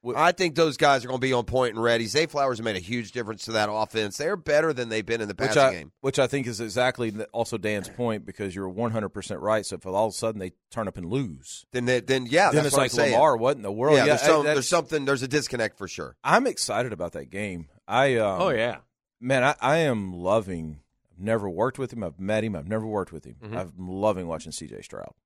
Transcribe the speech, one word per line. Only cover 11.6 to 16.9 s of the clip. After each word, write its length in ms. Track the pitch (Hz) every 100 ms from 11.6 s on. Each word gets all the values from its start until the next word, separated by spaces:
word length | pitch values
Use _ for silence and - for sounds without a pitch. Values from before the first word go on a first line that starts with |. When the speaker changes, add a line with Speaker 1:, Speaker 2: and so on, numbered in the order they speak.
| _
Speaker 2:
Then 140 | 127 123
they, 160 | 127
then, 260 | 123 131 123
yeah, 240 | 147 190
Speaker 1:
then 60 | 143
Speaker 2:
that's 100 | 147
Speaker 1:
it's 60 | 139
Speaker 2:
what 40 |
I'm 20 |
Speaker 1:
like, 80 | 131
Speaker 2:
saying. 220 | - 143
Speaker 1:
"Lamar, 240 | 120 156 123
what 200 | 120 143
in 60 |
the 80 | 101
world?" 240 | 104 135 147
Speaker 2:
Yeah, 60 | 127
Speaker 1:
Yeah, 40 | 147
Speaker 2:
there's 40 |
Speaker 1:
I, 40 | 143
Speaker 2:
some, 180 | 156 147
Speaker 1:
that's 100 | 147
Speaker 2:
there's 120 | 123
something, 360 | 170 151 156 139
there's 180 | 139
a 40 | 131
disconnect 520 | 147 127 123 107 _
for 80 | 95
sure. 280 | - 71 -
Speaker 1:
I'm 220 | 127 190 262
excited 480 | - - 107 123